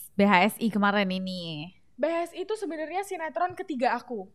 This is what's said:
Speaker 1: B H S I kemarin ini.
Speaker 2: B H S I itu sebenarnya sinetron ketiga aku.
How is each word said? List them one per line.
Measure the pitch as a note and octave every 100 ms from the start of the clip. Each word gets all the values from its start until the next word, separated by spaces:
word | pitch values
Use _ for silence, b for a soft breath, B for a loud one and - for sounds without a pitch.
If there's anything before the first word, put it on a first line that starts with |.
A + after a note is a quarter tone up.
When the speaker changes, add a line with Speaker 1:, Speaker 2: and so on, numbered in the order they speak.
| -
Speaker 1:
B | - G3+
H | F#3 G3+
S | -
I | A3+
kemarin | G3+ G3+ G3+ G3
ini. | F#3 F#3 F#3 E3+ D#3 E3+ - _
Speaker 2:
B | -
H | D4 E4 E4+
S |
I | D#4+
itu | F#4+ G#4+
sebenarnya | G4 D#4 D#4 F4 G4
sinetron | F4+ D#4+ D4 F4+ F4+
ketiga | F4+ C4+ B3 A#3
aku. | - A#3 F#3